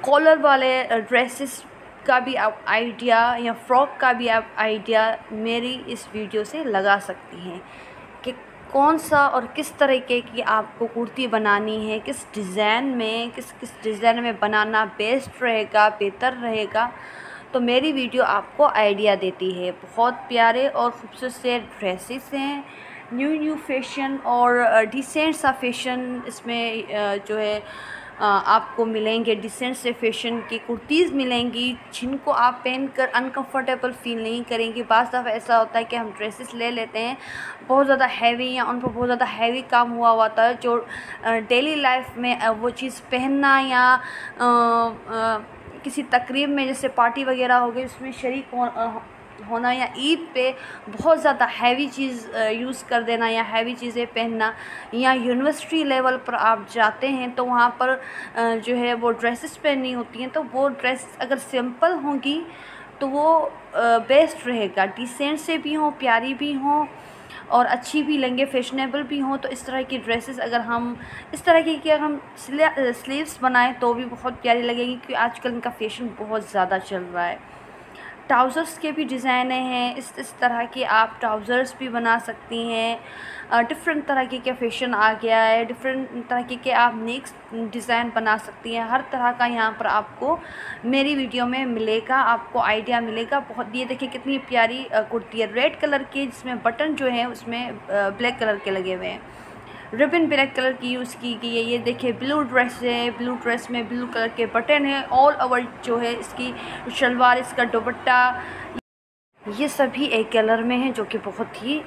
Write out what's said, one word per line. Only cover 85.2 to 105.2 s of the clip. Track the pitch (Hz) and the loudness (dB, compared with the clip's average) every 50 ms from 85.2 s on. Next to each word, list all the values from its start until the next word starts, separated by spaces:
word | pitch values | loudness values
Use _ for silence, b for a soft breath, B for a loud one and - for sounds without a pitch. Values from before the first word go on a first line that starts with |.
| 226 226 226 226 | 2 4 4 6
है, | 226 220 220 226 233 | 6 6 4 4 2
different | 226 247 - - 269 262 262 262 247 - 240 233 - | 0 -6 -4 -4 -2 -2 -2 -4 -6 -8 -10 -6 -2
तरीके | 247 247 247 247 254 | -2 -2 -2 -4 -8
के | 247 - 262 | -6 -2 2
आप | 247 233 240 240 233 | 4 6 4 4 4
next | 226 220 226 240 269 - - - - - - 226 | 0 -6 -4 -6 -6 -8 -12 -18 -18 -18 -12 -8
design | 226 226 214 196 240 214 - 233 233 240 240 226 | -6 -6 -6 -6 -8 -2 0 0 0 0 0 -2
बना | 226 220 220 214 | -2 2 2 0
सकती | 220 214 - - - - 233 226 | 0 -2 -12 -16 -12 -8 -6 -4
हैं। | 233 226 220 | -4 -2 0
हर | 240 262 | 0 -2
तरह | 262 - - 254 247 240 | 0 -2 -4 0 0 0
का | 247 240 240 | 2 2 0
यहाँ | 240 240 233 220 220 214 214 | 0 2 0 0 0 0 -2
पर | 226 | -2
आपको | 202 135 214 208 - - - 247 277 330 330 B B B B B B B B - | 0 0 0 -2 -4 -10 -4 -2 0 0 -2 B B B B B B B B -2
मेरी | 233 262 269 269 285 294 | 0 2 2 2 2 0
video | 277 262 226 208 247 247 | 0 -2 -2 -2 -2 -2
में | 247 247 262 269 | 0 0 -2 -2
मिलेगा, | 254 233 220 220 220 220 226 220 - 262 | -2 -2 -2 0 0 0 0 0 2 2
आपको | 269 262 - 233 226 - - - 247 | 4 4 4 2 2 0 -4 -2 0
idea | - - 214 220 214 208 240 233 | 2 2 2 0 0 0 0 0
मिलेगा। | 233 226 220 226 233 226 285 277 | 0 -2 -4 -4 -4 -2 -2 -2
बहुत, | 269 - 226 226 240 214 214 | -2 -4 -8 -8 -8 -6 -6
ये | 254 254 | -6 -4
देखिए | 240 262 254 269 254 | -4 -4 -6 -6 -8
कितनी | - 254 - 269 277 262 | -8 -8 -4 -4 -4 -4
प्यारी, | 262 - 254 240 226 226 247 262 269 | -4 -2 2 2 2 2 0 -6 -8
अ, | - - 214 | -2 -2 -2
कुर्ती | 214 - 226 233 196 - - 220 | -2 0 -4 -6 -6 -6 -4 -2
है | 220 196 | -2 -2
Red | 208 240 262 320 320 - | 0 0 0 0 0 0
color | - 294 285 269 | -2 0 0 0
की, | 269 - - 277 277 | -2 -4 -4 -4 -4
जिसमें | 247 - - - 254 247 226 | -4 -6 -10 -8 -8 -8 -2
button | - 226 233 - 302 311 302 | -2 -2 0 0 -2 -2 -2
जो | - 277 | 0 0
है | 254 247 240 240 | 0 0 0 -2
उसमें, | 247 233 226 - 233 233 240 247 240 | -4 -6 -10 -10 -8 -8 -6 -6 -8
अ, | 226 202 - - | -10 -12 -8 -2
ब्लैक | 190 202 202 196 196 - 240 247 247 247 | 0 0 0 0 -2 0 -2 -2 0 0
color | 233 220 208 | 0 0 0
के | 196 196 202 | -2 -2 -4
लगे | 190 190 180 190 185 | -4 -2 -2 -4 -4
हुए | 180 185 | -4 -6
हैं। | 180 180 - - B B B B B B B B B B B B B - | -8 -8 -10 -14 B B B B B B B B B B B B B 0
रिबन | 226 285 285 311 349 330 | 2 2 4 4 2 2
ब्लैक | 277 294 269 269 269 - | 2 2 2 2 0 0
कलर | 262 254 262 | 0 0 0
की | 262 254 247 247 | -2 -2 -4 -4
यूज़ | 247 254 254 247 - | -4 -4 -6 -8 -10
की | - 240 247 233 | -10 -8 -6 -6
गई | 214 240 233 233 | -6 -6 -4 -2
है। | 233 | -2
ये | 226 233 240 240 | 0 0 -2 -2
देखिए | 226 240 240 240 247 247 | -2 -2 -4 -2 -2 -4
ब्लू | 233 240 247 269 294 302 | -2 -2 -2 -2 0 0
ड्रेस | 294 233 247 254 247 247 - - | 0 2 2 2 2 2 -2 -4
है, | 240 247 240 240 240 240 | -2 -2 0 0 -2 -2
ब्लू | 233 - 240 247 247 | -4 -4 -4 -4 -4
ड्रेस | 240 - 240 233 233 - - | -4 -2 -2 -2 -2 -4 -6
में | 247 240 226 208 | -6 -6 -4 -4
ब्लू | 240 240 247 | -6 -6 -6
कलर | 233 233 233 226 226 | -4 -2 -2 -2 -2
के | 226 - 233 | -2 -2 -4
बटन | 214 - 233 233 294 294 294 285 | 0 0 -2 2 4 2 4 4
है। | 277 277 277 262 - | 2 0 -2 -2 2
All | 247 254 | 4 6